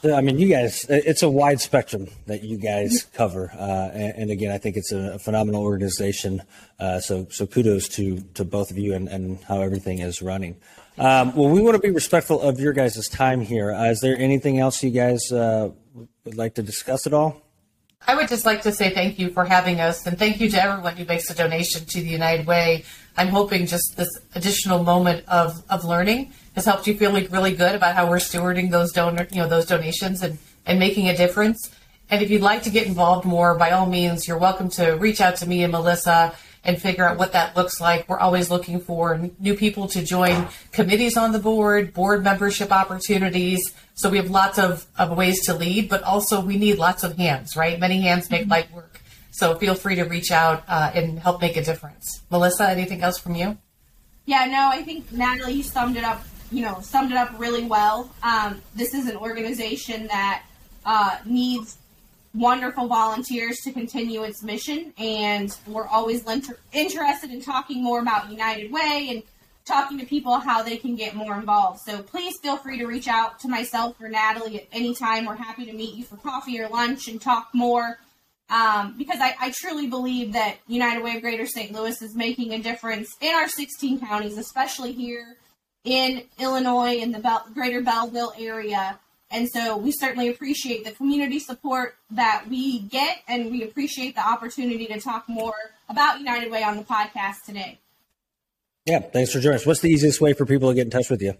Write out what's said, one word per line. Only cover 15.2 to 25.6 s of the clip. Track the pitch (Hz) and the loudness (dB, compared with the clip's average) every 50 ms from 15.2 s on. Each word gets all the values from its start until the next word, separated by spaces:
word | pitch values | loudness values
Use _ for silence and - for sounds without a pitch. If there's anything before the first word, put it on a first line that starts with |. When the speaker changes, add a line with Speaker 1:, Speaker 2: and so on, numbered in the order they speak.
| - - | 0 -2
Speaker 1:
uh, | 123 120 117 113 110 110 107 98 - - _ _ 131 120 117 _ _ _ _ | 0 2 2 2 2 2 0 -2 -6 -12 _ _ _ -20 -20 _ _ _ _
would | - 110 | -12 -8
like | 110 113 113 - | -6 -6 -4 -4
to | - | -6
discuss | 107 101 110 - - - 131 127 - | -6 -6 -8 -8 -4 -2 -4 -2 0
at | 147 147 | 0 2
all? | 151 151 156 151 - _ _ _ _ _ _ _ _ _ _ _ _ - | 2 2 2 0 -6 _ _ _ _ _ _ _ _ _ _ _ _ 0
Speaker 2:
I | - 269 | 2 2
would | 294 302 - | 2 2 0
just | 240 226 - | 0 2 2
like | 220 214 208 | 2 2 2
to | - 214 | 0 -2
say | 208 - 202 190 190 | 0 2 0 0 2
thank | 190 180 196 - - | 0 -2 -2 -2 -2
you | 180 180 | -4 -2
for | - 185 180 | 0 0 2
having | 180 185 180 180 180 175 170 | 6 6 4 6 4 0 2
us, | 165 170 170 - - | 2 0 0 0 -4
and | 175 175 175 | -4 0 2
thank | 214 214 208 208 | 2 2 2 2
you | 226 208 | 2 2
to | 202 185 | 4 4
everyone | 190 196 196 190 180 175 165 | 4 2 0 -2 -4 -6 -6
who | 175 175 | -6 -4
makes | 165 170 170 165 - | -4 -2 -2 -2 -6
a | 170 | -2
donation | 160 165 160 165 165 175 - - 160 160 | 0 0 0 0 0 -2 -2 -4 -6 -6
to | - - 180 | -6 -6 -4
the | 160 165 | -4 -2
United | 165 160 165 165 165 160 156 | -2 0 2 2 2 0 2
Way. | 165 175 170 170 165 165 160 - - - - - - _ | 2 2 4 4 4 2 2 0 -12 -20 -20 -20 -8 _
I'm | - 180 185 | 0 2 4
hoping | 196 202 202 202 202 180 175 | 4 2 2 2 2 0 0
just | 170 170 175 - - - - | 0 0 -2 -2 -2 -2 -4
this | 175 170 - - - _ - | -4 -4 -4 -12 -18 _ -8
additional | 175 170 202 196 - - 196 185 175 | -4 -2 0 0 0 0 2 2 2
moment | 170 175 175 180 180 175 165 170 - - | 4 4 4 4 4 4 2 0 -2 0
of, | 180 170 170 165 165 165 | 2 2 2 2 -2 -8